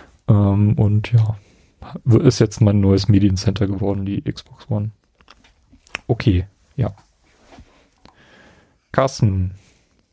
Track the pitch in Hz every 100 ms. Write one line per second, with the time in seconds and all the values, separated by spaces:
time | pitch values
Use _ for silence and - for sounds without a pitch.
0 | - _ - 104 101 98 104 - 104 107
1 | - 117 107 107 _ _ _ _ - -
2 | - - 151 - 110 - 104 101 98 95
3 | 101 98 101 92 - 95 98 98 101 98
4 | 98 101 - - - - - 110 107 -
5 | _ _ _ _ _ _ _ _ _ -
6 | - 117 - 90 90 _ _ - 104 98
7 | _ _ _ _ _ - - _ _ _
8 | - _ _ - - _ _ _ _ -
9 | 135 - 113 95 92 92 _ _ _ _
10 | _